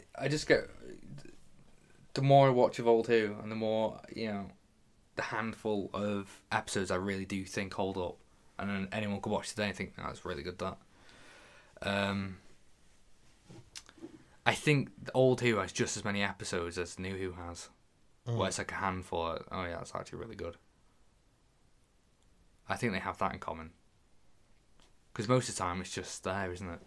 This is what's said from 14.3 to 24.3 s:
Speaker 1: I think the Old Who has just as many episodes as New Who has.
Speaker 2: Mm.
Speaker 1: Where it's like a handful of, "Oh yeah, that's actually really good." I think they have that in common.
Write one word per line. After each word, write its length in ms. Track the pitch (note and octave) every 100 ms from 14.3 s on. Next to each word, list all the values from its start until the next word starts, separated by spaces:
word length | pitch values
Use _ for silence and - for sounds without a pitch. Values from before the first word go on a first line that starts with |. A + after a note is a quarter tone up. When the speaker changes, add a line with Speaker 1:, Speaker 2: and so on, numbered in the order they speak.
| - A#2
Speaker 1:
I 80 |
think 360 | - D#3 C#3+ - - -
the 60 |
Old 280 | C3 C3 B2
Who 160 | A#2+ G#2+
has 140 | F#2+
just 240 | - A2+ G#2+
as 60 |
many 200 | G2+ G2+
episodes 540 | G2+ G2 G2+ F#2 F2 F2
as 200 | E2+ -
New 160 | F#2 F#2+
Who 180 | F#2
has. 360 | F2 F2 E2+ - - _ _ - _ B2+
Speaker 2:
Mm. 100 | A#2
Speaker 1:
Where 100 | F#2+
it's 100 | G2
like 140 | G2
a 40 | -
handful 500 | G2 F#2 - E2+ E2
of, 220 | D#2+ -
"Oh 120 | F#2
yeah, 140 | F2 E2+
that's 180 | - F2+
actually 240 | - F2
really 160 | A2+ G#2+
good." 220 | E2+ - - _ _ _ - _ _ _ _ _ _ _ _ _ _ _ _ _ - - -
I 80 | G2
think 180 | A#2+
they 60 | F#2+
have 180 | F#2+ -
that 140 | G2
in 60 | -
common. 320 | - D#2+ D#2+ - _ _ _ - -